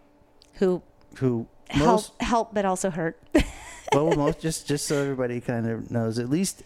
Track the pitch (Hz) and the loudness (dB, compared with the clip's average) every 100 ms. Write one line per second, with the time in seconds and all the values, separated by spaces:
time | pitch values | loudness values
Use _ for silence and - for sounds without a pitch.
0 | _ _ _ _ - - 190 180 - _ | _ _ _ _ -20 -2 0 0 -6 _
1 | - - 131 120 - - - 285 262 220 | -20 -2 0 0 -4 -12 -4 2 4 4
2 | 208 - 226 233 220 208 196 185 190 175 | 0 -6 0 0 0 0 0 0 -2 -2
3 | 165 - - 311 - - - - - - | -4 -6 0 2 2 -2 -18 -18 0 2
4 | 160 151 143 160 160 156 - 143 - 147 | 4 4 2 0 -4 -6 -4 -4 0 0
5 | 139 131 123 120 120 120 113 113 - 120 | 0 -2 -2 -4 -4 -2 -2 -4 -4 -2
6 | 113 113 120 151 190 - | -2 -2 0 0 0 -4